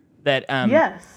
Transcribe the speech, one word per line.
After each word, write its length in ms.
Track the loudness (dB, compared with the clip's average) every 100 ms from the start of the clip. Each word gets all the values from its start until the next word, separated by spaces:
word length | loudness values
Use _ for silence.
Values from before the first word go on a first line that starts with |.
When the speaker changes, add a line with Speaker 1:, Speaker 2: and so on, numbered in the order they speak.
| _ _
Speaker 1:
that, 220 | -2 -2 -2
um, 220 | -2 2
Speaker 2:
Yes. 340 | 2 2 -4 -12